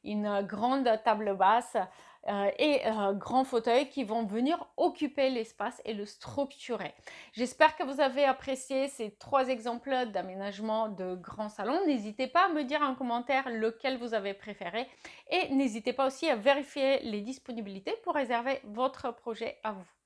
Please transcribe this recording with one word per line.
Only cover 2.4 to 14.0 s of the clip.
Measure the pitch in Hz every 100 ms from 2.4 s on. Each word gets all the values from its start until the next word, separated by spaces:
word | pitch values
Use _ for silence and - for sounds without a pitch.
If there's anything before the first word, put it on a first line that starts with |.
| 202 -
et, | 302 285 -
euh, | 220 202
grands | 202 - 247
fauteuils | 262 240 233 240 277
qui | -
vont | 214 226 220
venir | 214 262 349 - -
occuper | 339 262 294 - 269
l'espace | 247 220 _ 208 - -
et |
le | 214 208
structurer. | - - - 277 - - 220 190 - - - -
J'espère | - 247 - 311 311
que |
vous | 285 277
avez | 277 254 277
apprécié | 262 - 262 - 269 277
ces | - 214
trois | _ - 277 262
exemples | 247 233 233 277 262 240
d'aménagement | 196 185 190 202 196 220 220 220
de | 185 185 180
grands | 175 - 214
salons. | - 208 320 370
N'hésitez | 262 208 214 254
pas | 339 381
à |
me | 302
dire | 262 294
en | 285 254
commentaire | 254 240 240 269 254
lequel | 226 220 226 269
vous | 262